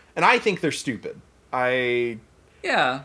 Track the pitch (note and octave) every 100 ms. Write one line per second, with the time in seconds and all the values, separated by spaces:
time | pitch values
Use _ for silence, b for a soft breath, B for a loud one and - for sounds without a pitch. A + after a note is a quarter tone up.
0 | B - F3+ B3 A3+ F3+ D#3+ - - G#2+
1 | - - - _ - B2+ B2+ B2+ B2 A#2+
2 | A#2+ A2+ - _ - _ F#4 A#3+ C3+ C3+